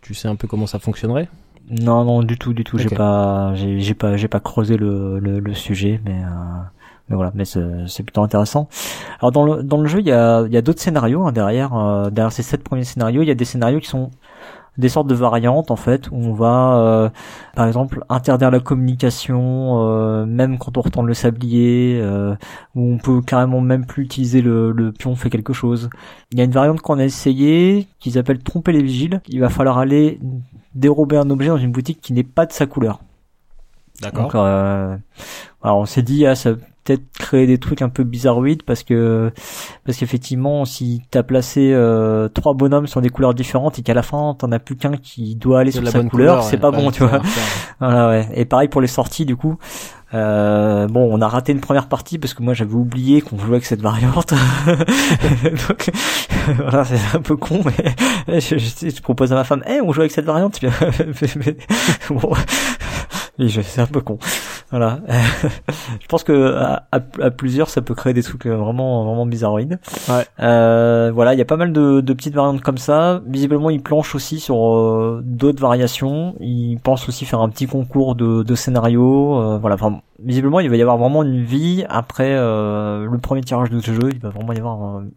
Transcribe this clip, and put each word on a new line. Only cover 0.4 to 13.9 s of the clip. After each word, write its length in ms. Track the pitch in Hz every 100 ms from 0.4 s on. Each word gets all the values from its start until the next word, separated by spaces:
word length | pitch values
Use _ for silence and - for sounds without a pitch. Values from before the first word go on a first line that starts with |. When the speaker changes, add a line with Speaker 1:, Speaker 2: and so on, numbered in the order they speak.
| 113
Speaker 1:
comment 180 | 107 107
ça 120 | 104
fonctionnerait ? 500 | - 104 113 127 170 - - _ -
Speaker 2:
Non, 340 | 117 117 117
non, 200 | 120 120
du 140 | 113 117
tout, 160 | 123
du 120 | 117 110
tout. 120 | 120
J'ai 100 | 110
Speaker 1:
Ok. 80 | 104
Speaker 2:
pas, 560 | 104 101 101 98 98 95
j'ai, 240 | 98 98
j'ai 140 | 98
pas, 240 | 104 107 101
j'ai 100 | 107
pas 140 | -
creusé 340 | - - 107 113
le, 420 | 104 101 98 98
le, 200 | 101 101
le 140 | 101
sujet, 480 | 101 - 95 101 107
mais, 80 | 104 92
euh, 360 | 92 87 87 87 90 - - _ -
mais 80 | 95
voilà, 160 | 92 101
mais 100 | 95
c'est, 180 | 95 87 87 90
c'est 160 | -
plutôt 180 | 104 -
intéressant. 440 | 107 107 104 147 151 - - - - -
Alors 100 | 123
dans 140 | 147 147
le, 180 | 156
dans 140 | 139 147
le 100 | 151
jeu, 140 | 185
il 60 | 190
y 40 |
a, 300 | 120 117 117 110
il 60 |
y 60 | 117
a 40 |
d'autres 200 | 120 165
scénarios, 440 | - 151 117 147 180
hein, 60 |
derrière, 420 | 113 101 120 135
euh, 360 | 120 104 101 101
derrière 240 | 104 113
ces 100 | 117
sept 200 | 123 147 -
premiers 180 | 131
scénarios, 380 | 127 127 113 127
il 60 | 160
y 20 |
a 40 | 123
des 100 | 120
scénarios 340 | 127 117 147
qui 80 |
sont 240 | -